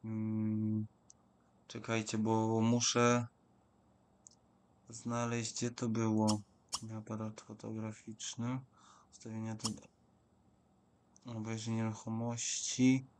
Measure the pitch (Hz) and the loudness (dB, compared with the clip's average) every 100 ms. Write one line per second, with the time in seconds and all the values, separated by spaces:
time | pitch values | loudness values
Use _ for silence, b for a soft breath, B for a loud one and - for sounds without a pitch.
0 | 113 110 110 110 107 107 107 107 107 _ | -4 -2 0 0 2 2 2 0 -2 _
1 | _ - _ _ _ _ _ 117 107 113 | _ -20 _ _ _ _ _ -10 0 0
2 | 107 110 107 113 110 113 113 120 117 120 | 0 0 4 4 4 4 6 4 4 6
3 | 120 120 120 _ _ _ _ _ _ _ | 6 4 0 _ _ _ _ _ _ _
4 | _ _ - - _ _ _ _ - 110 | _ _ -20 -20 _ _ _ _ -18 -10
5 | 117 117 120 117 113 - 120 120 120 113 | -4 -2 0 -2 -4 -4 -4 -2 -2 2
6 | 113 110 107 107 - _ _ - 113 110 | 2 4 4 2 -4 _ _ -10 -8 -10
7 | 107 110 110 107 - 110 110 110 110 107 | -8 -6 -6 -8 -16 -12 -8 -6 -6 -8
8 | - 110 - - 120 131 131 B B B | -14 -10 -10 -4 -4 -4 -8 B B B
9 | B - 113 110 113 110 113 101 - _ | B -18 -10 -6 -6 -6 -6 -8 -16 _
10 | _ _ _ _ _ _ _ _ _ _ | _ _ _ _ _ _ _ _ _ _
11 | _ _ 131 113 110 113 113 113 113 107 | _ _ -10 -6 -4 -4 -2 0 0 -2
12 | - 110 117 117 - - - - 127 131 | -4 -2 -2 -4 -4 -4 -4 4 6 6
13 | 131 | 0